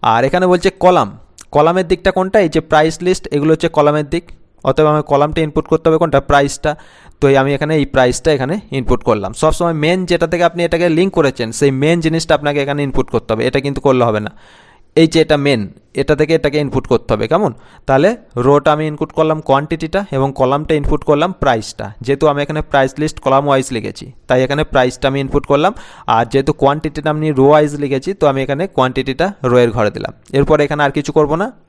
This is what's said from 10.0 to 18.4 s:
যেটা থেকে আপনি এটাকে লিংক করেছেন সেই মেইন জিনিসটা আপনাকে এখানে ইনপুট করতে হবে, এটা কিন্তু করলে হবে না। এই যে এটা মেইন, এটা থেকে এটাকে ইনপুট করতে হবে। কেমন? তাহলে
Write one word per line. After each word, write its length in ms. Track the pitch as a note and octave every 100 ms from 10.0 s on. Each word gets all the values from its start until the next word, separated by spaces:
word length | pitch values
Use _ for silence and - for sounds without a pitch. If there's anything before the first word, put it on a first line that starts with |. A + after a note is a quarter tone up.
| F3+
যেটা 160 | E3+ E3
থেকে 120 | E3+ E3+
আপনি 120 | E3+ E3+
এটাকে 200 | E3+ F3 D#3+
লিংক 140 | F#3+ E3
করেছেন 300 | C#3+ - A2+ A2+
সেই 120 | C#3+ C3
মেইন 160 | C#3+ E3+ D#3+
জিনিসটা 280 | E3 D#3+ D3+
আপনাকে 220 | D3 D3 C#3
এখানে 140 | C#3+ C#3+
ইনপুট 200 | C3 B2+
করতে 160 | A#2 -
হবে, 100 | A2 A#2+
এটা 100 | C#3 C#3
কিন্তু 140 | C#3 C#3+
করলে 160 | B2+ A#2
হবে 120 | G#2+ G#2
না। 60 | - - - - _ _ -
এই 60 | D#3+
যে 60 | D#3+ D3+
এটা 120 | D3+ C#3+
মেইন, 160 | B2+ G2 - _ -
এটা 120 | C#3 D3
থেকে 140 | D3+ D#3+
এটাকে 180 | D3+ D3 C#3+
ইনপুট 200 | C3 -
করতে 180 | A#2+ -
হবে। 120 | A2 A2
কেমন? 200 | E3 G3+ A#2 - - -
তাহলে 220 | C3+ E3+ A#3 - A#2+